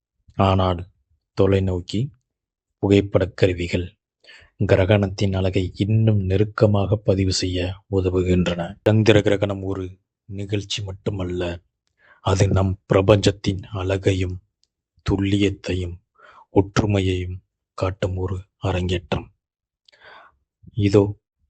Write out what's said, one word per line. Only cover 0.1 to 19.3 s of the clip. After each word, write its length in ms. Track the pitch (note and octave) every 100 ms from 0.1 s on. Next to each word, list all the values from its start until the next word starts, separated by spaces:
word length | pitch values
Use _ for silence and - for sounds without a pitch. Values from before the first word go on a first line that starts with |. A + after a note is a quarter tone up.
| _ _
ஆனால் 520 | - F#2+ F#2+ F#2 F2 - _ _ _ _ -
தொலைநோக்கி, 680 | G2 G2 F#2+ F2+ - G2+ C#3 - _ _ _ _ _ _
புகைப்படக் 580 | G2 G2+ G2+ G2 F2+ -
கருவிகள் 600 | F#2+ F2 F2 F2+ F2 - _ _ - - _ - F#2+
கிரகணத்தின் 680 | F#2+ F#2+ G#2 G2 G2 G#2 F#2+
அழகை 360 | F#2+ G2 F2+
இன்னும் 460 | - G2+ A2 A2 G#2
நெருக்கமாக 760 | F#2 G2 G#2+ - G#2+ G2+ F#2+ G2+
பதிவு 360 | - G2 F#2+
செய்ய 420 | F2+ F#2 F2+ F#2 F#2+ -
உதவுகின்றன. 840 | G2 F#2 F#2 F2+ F2+ F2+ F2 E2+ -
சந்திர 360 | A2 G#2+ G#2+ G#2
கிரகணம் 420 | G2+ G2+ G2+ G2
ஒரு 360 | F#2+ F#2+ F#2 F#2 _ _
நிகழ்ச்சி 580 | - G2 G2+ G#2 G2 -
மட்டுமல்ல, 800 | G2 F#2+ - G2+ F2+ F2+ F2 E2+ _ _ _ _ _ _
அது 280 | - F#2+ G2
நம் 320 | F#2+ F#2+ F#2 -
பிரபஞ்சத்தின் 760 | G2 G2 G#2 G2+ - G#2 F#2+
அழகையும் 800 | - G#2+ F#2 F#2+ G2+ F#2+ F#2 F2+ _ _ _ _ _ _
துல்லியத்தையும் 1000 | - G2 G2 G2+ G2+ G2 - F#2 F2 F2 _ _ - - _
ஒற்றுமையையும் 880 | - G2 - G#2 G2+ F#2+ F#2 F2+ F#2 _ _ _
காட்டும் 420 | - F#2+ F#2+ F#2+ F#2
ஒரு 240 | F#2 F#2 - _
அரங்கேற்றம். 760 | F#2+ F2+ F2+ F2 - - -